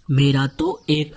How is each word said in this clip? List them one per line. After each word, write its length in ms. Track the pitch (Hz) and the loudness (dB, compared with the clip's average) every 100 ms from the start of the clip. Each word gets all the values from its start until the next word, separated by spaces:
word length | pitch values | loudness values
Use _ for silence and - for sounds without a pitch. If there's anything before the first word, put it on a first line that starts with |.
| - | -2
मेरा 360 | 135 139 135 135 | 2 2 2 -2
तो 360 | - 320 - - | -4 -4 -4 -4
एक 240 | 151 151 | -4 -4